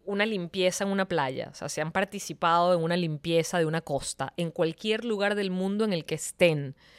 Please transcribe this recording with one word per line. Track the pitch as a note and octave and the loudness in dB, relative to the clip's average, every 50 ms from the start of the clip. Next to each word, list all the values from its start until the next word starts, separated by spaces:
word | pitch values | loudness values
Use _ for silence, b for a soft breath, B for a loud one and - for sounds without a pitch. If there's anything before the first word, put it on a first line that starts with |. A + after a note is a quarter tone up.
| _ | _
una | - G3+ G3 G#3 | -4 0 0 0
limpieza | A3+ A3 F#3 F3 E3 - F#3+ F3+ F3+ F3 - G3+ | 0 0 -4 -4 -4 -2 2 2 2 2 0 -2
en | G3 | 0
una | G3 G3 F#3+ | 0 0 0
playa, | F#3 F3+ D#3+ C#3 C3 C3+ B2 - - | 0 0 0 0 -2 -2 -6 -8 -8
o | - | -10
sea, | - - | -10 -10
si | C#3+ - - | -8 -4 -4
han | D#3 E3 | -4 -2
participado | - F#3+ G3 - - G3 - - D#3+ - F#3 E3+ E3 F3 F3 F3+ F#3 | 0 -2 -2 -2 -4 -12 -10 -10 -6 -2 2 2 4 4 6 4 4
en | E3+ | 2
una | E3 E3 F3 | 2 0 0
limpieza | F3+ F3 D#3+ D3+ C#3+ - E3+ E3 E3 D#3+ - - F3 | 0 0 -2 -4 -4 -2 2 2 2 2 2 0 0
de | E3 | 2
una | D#3 D#3 E3 | 2 0 -2
costa, | - - C#3+ C3+ - - - - C3+ C3 _ | -2 -2 -4 -2 -2 -6 -6 -6 -8 -6 _
en | - E3 E3 | -6 -6 -4
cualquier | - - E3 D#3+ D#3+ _ - G#3+ G#3+ A3 A3 | 0 0 0 0 0 _ -2 -2 -2 -2 -2
lugar | A#3+ G#3+ G3 G3+ G3+ G#3 | -4 -2 0 0 0 0
del | G#3 G3 F#3+ | 0 -2 -2
mundo | F#3 F#3 F#3 F#3+ G3+ G#3 A3 | -2 -2 -2 -2 0 0 0
en | G#3+ | 0
el | F#3+ E3 D3+ | 0 -2 -2
que | - D#3+ | -4 -6
estén, | D3+ - - - _ F3+ E3+ D#3 D3 C#3 C3+ C#3 b b b b | -6 -6 -10 2 _ 6 6 6 4 -2 -6 -10 b b b b